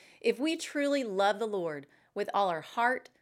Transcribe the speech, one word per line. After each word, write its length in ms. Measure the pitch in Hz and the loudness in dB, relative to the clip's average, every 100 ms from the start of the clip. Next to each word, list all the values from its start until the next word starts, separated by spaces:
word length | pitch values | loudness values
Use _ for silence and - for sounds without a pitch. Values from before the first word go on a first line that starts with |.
| - - | -20 -4
If 180 | - 220 | -2 0
we 160 | 302 | 0
truly 480 | 330 - 294 285 277 | -2 -4 -2 2 2
love 360 | 233 190 196 202 | 0 2 2 2
the 80 | 226 | -2
Lord 400 | 202 170 147 139 _ _ | -2 -4 -6 -10 _ _
with 140 | - 208 | -6 -2
all 160 | 202 196 | 0 2
our 100 | 160 | 0
heart, 480 | - - 233 254 - _ | -4 0 2 2 -4 _